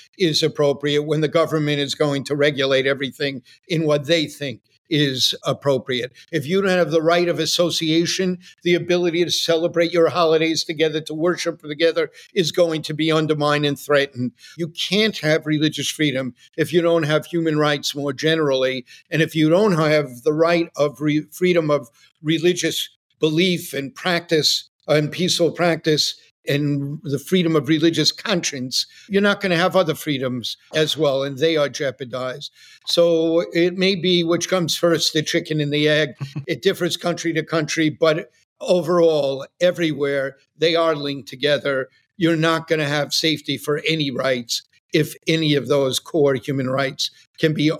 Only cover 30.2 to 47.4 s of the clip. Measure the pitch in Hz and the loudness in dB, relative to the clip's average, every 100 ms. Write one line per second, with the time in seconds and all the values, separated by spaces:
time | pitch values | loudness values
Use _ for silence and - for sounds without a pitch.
30.2 | 131 123 107 - _ 156 156 131 147 135 | -2 -4 -8 -12 _ 0 0 2 0 0
31.2 | 139 131 160 156 143 123 143 - 127 131 | -2 0 0 2 0 -2 -6 -6 -10 -8
32.2 | 127 131 - _ - - - 170 170 165 | -8 -8 -14 _ -20 -18 -2 2 4 4
33.2 | 165 165 175 170 175 185 185 196 180 175 | 2 0 0 0 0 2 0 2 2 2
34.2 | 165 170 - 185 160 - 175 160 - 185 | 2 0 0 -2 -2 0 2 2 0 -2
35.2 | 151 170 170 156 143 147 151 151 147 - | -2 -2 -2 -2 0 2 2 2 0 -4
36.2 | 139 151 180 160 190 185 175 - 175 170 | -12 -10 -8 -2 -2 0 -4 -4 -4 -4
37.2 | 170 160 156 165 151 - 156 120 160 156 | -4 -4 -2 -2 -2 0 -2 2 2 0
38.2 | - _ _ - - 180 160 175 165 151 | -4 _ _ -8 0 0 2 4 4 4
39.2 | 139 135 - - 180 175 165 147 143 139 | 0 -4 -8 0 0 2 -2 -2 -2 -2
40.2 | 135 - _ - 160 165 165 151 143 143 | -4 -8 _ -2 0 2 2 0 -4 -8
41.2 | - 135 147 143 143 131 127 _ _ - | -12 -4 0 0 0 -4 -4 _ _ -2
42.2 | 165 160 165 160 156 156 143 147 143 - | 0 2 2 0 0 -2 0 -2 -2 -2
43.2 | 165 147 - 135 - 147 156 160 139 120 | -2 -2 -4 -6 -4 -4 -2 -2 -2 -2
44.2 | 135 127 117 - - _ _ 160 151 - | -2 -2 -4 -8 -8 _ _ 0 0 -4
45.2 | - 160 156 143 117 143 135 123 - 170 | -2 0 2 0 0 0 0 -4 -4 0
46.2 | 143 135 - 135 127 131 135 143 - _ | 2 0 -4 -4 -4 -2 -4 -4 -8 _
47.2 | _ - | _ -2